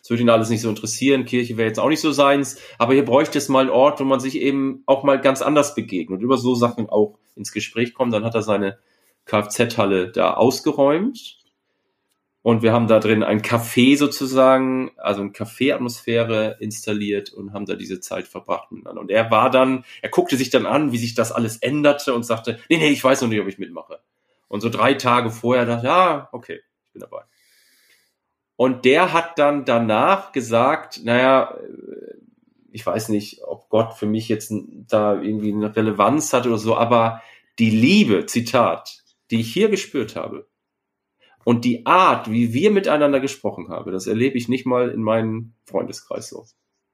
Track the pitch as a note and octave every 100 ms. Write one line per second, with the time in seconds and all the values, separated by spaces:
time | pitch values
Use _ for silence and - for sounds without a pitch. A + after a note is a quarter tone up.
0 | - A#2 A#2+ A2+ A2+ A2 A#2 G#2+ A2 -
1 | C#3 C3+ A#2+ B2 A#2+ A2+ A2 A2 B2 D#3
2 | D#3+ C#3 C#3 C#3+ C3+ - - - A#2 C3+
3 | A#2+ C3 D3+ D3 C#3 C3 C3 A#2+ C#3+ C#3+
4 | C3+ C3 C3 D3 C3+ C3+ C3+ C3+ - C3+
5 | C#3 C3+ C3+ C3 C#3+ D3+ C#3+ - - F2+
6 | D#2+ F#2 A#2+ C3 B2 A#2+ A#2+ A#2 G#2 G#2
7 | G#2 _ _ - - G#2 - A2+ A#2+ -
8 | A#2+ G#2+ A2+ A2+ G#2+ G2+ G2 - _ _
9 | _ _ - G#2+ G#2 - A#2 - G2 F#2+
10 | F2+ - F2 - B2+ B2+ D3+ D3 C#3 D#3+
11 | A#3 - - - _ _ _ _ _ _
12 | _ _ _ _ A#2 A2+ A2+ A#2 A2 A2
13 | G#2+ G#2+ G2+ G#2 - A#2 A2+ B2+ B2+ C#3+
14 | C#3+ - C3+ C3 C3 C3 C3 C3 C3 -
15 | - G2+ G2 - G#2+ - C3 - A#2+ A#2
16 | - A#2 A#2 A2 A2 - G#2+ G#2+ - G#2
17 | G2+ G2+ G2+ - G2+ G2+ G2 G2 G2 F#2
18 | - F#2+ - F#2+ - F2+ - F#2 F2 F2+
19 | F2+ G#2+ A2+ A2 C3 B2+ C3 C3 - -
20 | G#2+ - F3 B2+ B2+ B2+ G2 C#3 D3 A#2+
21 | A#2 A#2+ A2+ A#2+ A2 - B2 D3 D3 C#3+
22 | - A#2+ A#2 A2+ A#2+ A2+ - E3 D3+ C#3
23 | C3 C3+ A#2+ G#2+ G2 G2 F2 E2+ - D#2
24 | _ _ _ _ - G2+ A2+ G#2+ A#2+ C#3
25 | B2 B2 A#2 A2+ A#2 B2 A#2+ A#2 B2+ F3
26 | F#3 C#3+ C3+ A#2+ - E2 _ _ _ -
27 | - - - _ _ _ _ _ _ _
28 | _ _ _ _ _ - C3 B2 B2+ D3+
29 | F3+ E3 E3 - D3 D3 C3 A#2 A2 G#2+
30 | D#3 G3 - C#3 A2 A2+ C3 D#3+ - -
31 | A2+ A#2+ C3 C3 - - - - - -
32 | - - _ _ _ _ _ A2+ F#2 G#2+
33 | A2 G#2 G#2+ - - - - A2 A#2 -
34 | G#2+ A2 A2+ G#2+ - G#2+ - - - A2
35 | G#2 G2 F#2 G#2+ G#2 G#2 G#2 A2 G#2+ G2+
36 | G#2 D3+ - B2+ A#2+ A2 A2 A2 A#2 A#2
37 | A2+ A2+ - - _ - A2+ A2 C3 G#3
38 | D3 F#2 - A#2+ A#2 B2+ G2+ D#2+ - -
39 | _ _ - A#2 A2+ F3 G#3+ F#3+ - C#3
40 | G#2 E2+ - - - _ _ _ _ _
41 | _ _ _ _ A#2 A#2 B2 A#2+ C#3 F3+
42 | F3+ A#2+ A2 A2+ A#2 A#2+ G#3 G3 E3+ D3+
43 | C#3+ C#3 C3+ - G2+ F#2 F2 E2+ F2 F#2
44 | F#2+ A2 C3 B2+ A#2 B2+ B2+ B2 B2 A2+
45 | A2 A2+ A2+ A2 A2+ _ _ - - -
46 | - - - - - _ _ _ _